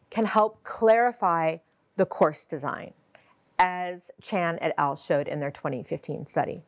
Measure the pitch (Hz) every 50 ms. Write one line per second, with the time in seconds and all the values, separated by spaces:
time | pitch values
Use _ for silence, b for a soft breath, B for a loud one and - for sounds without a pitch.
0 | _ _ - 220 220 196 - 220 214 214 220 _ _ - - - 226 220 220 226
1 | 240 247 240 - 202 180 170 165 160 160 160 165 - _ _ _ _ _ _ -
2 | 185 185 - - 190 151 151 - - - - 131 135 135 - - - - - _
3 | _ _ b b b b b b _ _ _ - 185 180 180 180 180 180 180 180
4 | - - - - - - 220 185 175 165 165 - - 160 - - 147 139 139 -
5 | - - 165 143 143 - 151 151 143 143 139 - - 147 135 123 - - 156 143
6 | - - - - 143 - - 160 131 - - 175 -